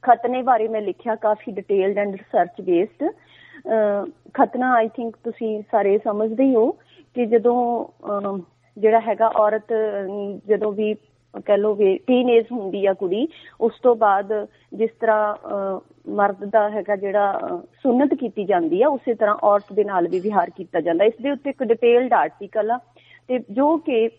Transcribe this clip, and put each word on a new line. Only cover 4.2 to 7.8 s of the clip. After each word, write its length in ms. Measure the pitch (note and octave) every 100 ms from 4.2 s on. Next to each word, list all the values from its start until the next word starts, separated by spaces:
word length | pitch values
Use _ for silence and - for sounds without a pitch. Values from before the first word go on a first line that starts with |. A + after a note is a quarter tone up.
| -
ਖਤਨਾ 420 | - - A#3+ B3+ A#3+
I 40 | A3+
think 260 | - A#3 -
ਤੁਸੀਂ 380 | A#3 A3 A3+ G#3+ G#3+
ਸਾਰੇ 260 | A3 G3+ G3+
ਸਮਝਦੇ 460 | A3+ G#3 A3 A3
ਹੀ 120 | C4+ B3
ਹੋ 160 | A#3+ G4+ _ _ _
ਕਿ 120 | - A#3
ਜਦੋਂ, 600 | A#3 A3 A#3+ A#3+ A#3